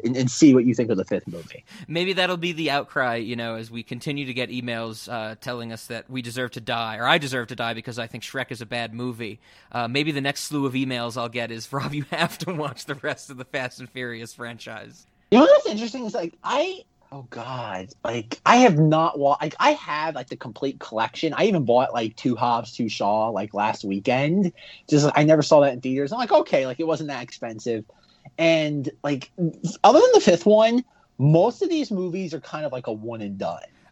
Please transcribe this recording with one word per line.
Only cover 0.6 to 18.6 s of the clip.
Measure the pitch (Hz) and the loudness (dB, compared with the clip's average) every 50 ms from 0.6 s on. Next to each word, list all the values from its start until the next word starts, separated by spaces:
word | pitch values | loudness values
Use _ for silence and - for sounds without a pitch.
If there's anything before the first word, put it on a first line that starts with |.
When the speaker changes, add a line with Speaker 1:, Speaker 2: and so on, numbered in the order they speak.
| 117 | 6
Speaker 1:
you | 123 117 | 4 2
think | - 120 110 | 2 0 0
of | 113 | 0
the | 95 90 | -2 -2
fifth | - 104 90 - | -2 -4 -6 -6
movie. | - 85 85 80 - - - - _ - - 180 - | -8 -12 -14 -14 -16 -20 -20 -20 _ -20 -20 -14 -8
Speaker 2:
Maybe | 151 170 180 190 | -4 -4 -2 -2
that'll | 190 175 180 180 185 | 0 0 0 0 -2
be | 175 165 175 | -2 -4 -4
the | 170 151 160 147 | -4 -2 -2 -2
outcry, | 135 143 - - - 151 131 123 117 | 0 -2 -4 -4 -2 -2 0 0 -2
you | 117 113 110 120 | -2 -4 -6 -6
know, | 117 117 117 113 | -6 -6 -6 -8
as | 113 113 113 | -8 -10 -10
we | 117 117 | -12 -12
continue | 113 - 131 123 - 160 143 143 143 | -10 -10 -12 -8 -8 -8 -6 -6 -8
to | 127 120 | -8 -6
get | 127 123 113 | -6 -6 -6
emails, | 123 127 120 123 117 113 113 113 110 110 - - | -6 -8 -6 -6 -6 -6 -6 -8 -10 -12 -12 -10
uh, | 120 117 110 107 113 - | -10 -8 -8 -10 -12 -12
telling | - 127 123 120 117 113 | -10 -10 -10 -10 -10 -12
us | 113 110 - - | -12 -14 -12 -12
that | 120 113 - - | -12 -12 -12 -10
we | 127 131 | -10 -10
deserve | 120 120 113 131 127 117 | -8 -8 -6 -6 -6 -6
to | - 127 | -6 -10
die, | 113 113 120 117 117 113 110 | -8 -6 -6 -4 -4 -6 -6
or | 107 120 | -2 0
I | 131 160 175 | 2 2 2
deserve | 143 135 131 127 117 107 | 2 -2 -4 -4 -6 -6
to | 123 | -8
die | - 120 117 113 | -6 -6 -6 -6
because | 113 113 - 113 120 | -8 -10 -10 -10 -8
I | 113 | -10
think | 113 - 117 | -10 -10 -14
Shrek | - - - 135 127 - | -14 -10 -8 -8 -8 -8
is | 127 110 | -10 -12
a | 120 | -10
bad | 101 123 120 117 113 110 | -8 -8 -6 -6 -8 -8
movie. | 117 123 127 120 110 120 104 107 - _ _ _ _ _ _ | -8 -8 -8 -8 -8 -10 -12 -12 -14 _ _ _ _ _ _
Uh, | - 120 120 117 | -6 -6 -4 -2
maybe | 123 143 147 156 | -2 -2 -2 0
the | 151 139 | -2 -2
next | 135 139 143 - | -2 -4 -4 -6
slew | - - 147 147 139 | -8 -6 -2 -2 -2
of | 135 123 | 0 0
emails | 131 135 131 127 120 120 120 113 | -2 -2 -2 -4 -4 -6 -6 -6
I'll | 127 117 120 | -6 -6 -6
get | 113 120 117 113 | -4 -6 -6 -6
is, | 113 113 110 - | -8 -12 -12 -8
<laughs> | |
"Rob, | 139 143 - 143 | -8 -6 -6 -6
you | 143 147 139 - | -6 -8 -6 -6
have | 175 156 165 170 - - | -4 -2 -2 -2 -4 -6
to | 160 170 185 | -8 -6 -6
watch | 151 151 139 123 - - | -6 -6 -8 -8 -10 -10
the | - 143 | -10 -10
rest | 135 - 151 135 - - - | -8 -6 -8 -8 -8 -10 -16
of | 139 | -16
the | 123 127 | -16 -14
Fast | - - 139 127 123 - - | -10 -8 -6 -6 -6 -10 -14
and | 127 117 | -18 -14
Furious | - 131 127 120 117 113 117 113 | -12 -10 -10 -8 -8 -10 -12 -14
franchise." | - - 120 117 120 113 - 120 113 107 104 113 - - _ _ _ _ _ _ | -14 -14 -14 -14 -12 -14 -16 -16 -14 -14 -16 -18 -20 -20 _ _ _ _ _ _
Speaker 1:
You | - 240 | 6 8
know | 294 | 8
what's | 539 571 587 - | 8 8 6 6
interesting | - 214 208 233 226 202 262 240 | 0 -4 -4 -6 -8 -8 -8 -8
is, | 214 - | -6 -6
like, | 226 170 170 - _ | -6 -6 -8 -10 _
I, | - - 233 277 320 381 370 - - _ _ _ _ _ | -6 -4 -2 -2 -2 -2 -6 -10 -16 _ _ _ _ _
oh | 139 139 127 120 | -18 -18 -18 -16
God, | - 120 117 127 131 127 117 107 95 92 95 - - _ - | -14 -14 -12 -10 -10 -10 -8 -8 -10 -10 -12 -14 -14 _ -8
like, | 117 117 120 110 113 - - _ | -6 -6 -6 -8 -10 -12 -2 _
I | - 220 | 4 6
have | 247 | 6